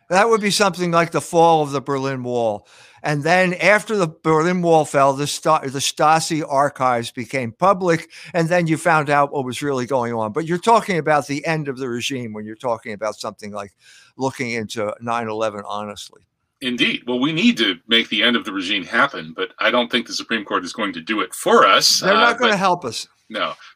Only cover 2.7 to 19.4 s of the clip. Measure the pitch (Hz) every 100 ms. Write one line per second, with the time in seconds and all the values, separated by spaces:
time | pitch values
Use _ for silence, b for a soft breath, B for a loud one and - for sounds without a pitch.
2.7 | b b b 151 147 151 180 185 175 170
3.7 | 208 208 208 160 - 160 156 170 180 170
4.7 | 160 143 143 139 135 143 - 165 156 139
5.7 | 135 - - 151 160 - 156 - 139 143
6.7 | - 127 120 117 - 117 135 117 - 185
7.7 | 190 185 165 - B B - 160 180 165
8.7 | 156 175 156 143 143 143 147 127 117 147
9.7 | 131 123 135 120 117 107 123 165 175 226
10.7 | 226 - 175 151 151 143 143 165 160 139
11.7 | 127 131 120 113 135 117 107 107 110 127
12.7 | 113 120 101 107 101 113 98 104 101 101
13.7 | _ b b b - 131 - 120 117 104
14.7 | 120 104 - 117 117 113 107 110 101 101
15.7 | 104 104 101 - - _ _ _ _ 127
16.7 | 123 120 - 120 123 143 160 240 233 104
17.7 | 87 - 117 113 107 117 131 110 98 92
18.7 | 104 80 - - 92 80 80